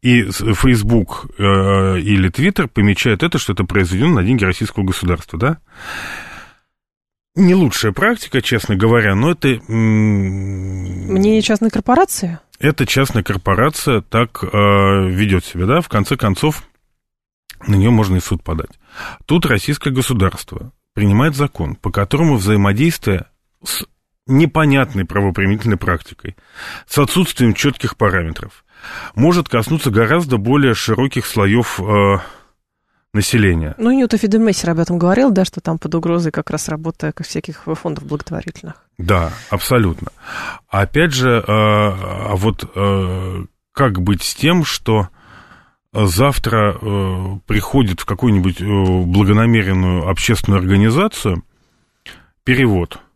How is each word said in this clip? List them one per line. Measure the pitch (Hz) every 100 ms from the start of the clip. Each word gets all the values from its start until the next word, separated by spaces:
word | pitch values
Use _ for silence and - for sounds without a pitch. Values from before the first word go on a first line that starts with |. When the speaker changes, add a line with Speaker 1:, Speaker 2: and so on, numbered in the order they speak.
Speaker 1:
и | 127 123 104
с-, | - 104
Facebook, | 104 131 120 104 117 92 - - -
э, | 101 98 98 98 95 92
или | 101 101 95
Twitter | - 165 202 139
помечают | - 101 98 123 101
это, | 175 151
что | -
это | 95
произведено | 92 104 90 92 151 139
на |
деньги | 92 127
российского | 95 87 110 -
государства, | 95 90 90 85 - 82
да? | 120 165 _ - - - - - - - - _ _ _ _ _ _ _ _
Не | - 185
лучшая | 185 151 - 110
практика, | 98 202 240 - 131
честно | - 117 - 98
говоря, | 113 117 104
но | 98 143
это, | 170 139
м, | 113 - 113 110 110 107 101 95 98 98 95 92 - - - -
Speaker 2:
Мнение | 190 202 220
частной | 208 214 226
корпорации? | 214 - 262 381 - 175 165 _ _
Speaker 1:
это | 147 151 131
частная | 135 135 113
корпорация | 90 95 95 95 135 - - 113
так, | - 113 117 -
э, | 92 104 101 101 98 98 95
ведёт | 92 104 92
себя, | - 85 92
да? | 147
В | 170
конце | 107 98 135
концов, | 107 92 151 151 - _ _ _ _ _ _ _ _ - -
на |
неё | 101 104
можно | 117 101 92
и |
в |
суд | - 90
подать. | - 80 80 _ _ - - -
Тут | - 170 147
российское | 113 - 147 147
государство | 131 123 123 92 87 - - - _ _
принимает | - 104 101 151
закон, | 139 143 - 80
по | - 107
которому | 101 98 143 165 127
взаимодействие | 95 104 101 101 160 - - 98 - _ _ _
с | - - - _ _ _ -
непонятной | 135 160 160 156 139 127 98 90
правоприменительной | 101 98 85 98 107 113 98
практикой, | - 87 - - - - _ - - - -
с | -
отсутствием | 139 180 180 - 120
чётких | 98 143 127 120 -
параметров, | 104 92 80 78 - - _ _ - - -
может | - 147 175 -
коснуться | 120 110 156 135
гораздо | 104 113 165 160 123
более | 104 143 135
широких | 110 - 110 135 -
слоёв, | - - 98 113 120 -
э, | 95 104 101 98 - - _ _ _ _ _ _ _
населения. | 104 - 117 101 82 78 78
Speaker 2:
Ну, | 226
Ньют | 269 240
Фидемессер | 220 214 220 220 185 170
об | 165
этом | 165 175
говорил, | 175 202 269
да, | 196
что | 185 -
там | - 165
под | 156
угрозой | 165 170 170 165
как | - 151
раз | 156 -
работа | 156 160 - 156
ко-, | -
всяких | 165 160 - 156 -
фондов | 160 170 147 143
благотворительных. | 147 - 170 - - 165 - _ -
Speaker 1:
Да, | 85 92 82 - -
абсолютно. | 101 - 127 101 80 - _ - - - - _
Опять | 98 98 147 170
же, | 131 127
э, | 117 -
а | 107 107 104 104 98 92 92 101 98
вот, | 107 - -
э, | - 101 98 92 92 92 90 92 _ _
как | - 135 92
быть | 90 101
с | -
тем, | - 147 180
что | 151 - - 110 92 _ - - - - _ _ _
завтра, | 107 101 85 139 135 - 113 104 -
э, | 107 101 95 92 92 95 _
приходит | 107 104 139 113 87
в | -
какую-нибудь, | 104 127 101 92 85
э, |
благонамеренную | 95 98 95 92 90 95 98 104 113 113 95 95 92 90 85
общественную | 92 - 110 - 98
организацию | 90 98 110 127 214 - 110 87 - _ _ _ _ _ - - _ _
перевод | - 123 127 95 85 - _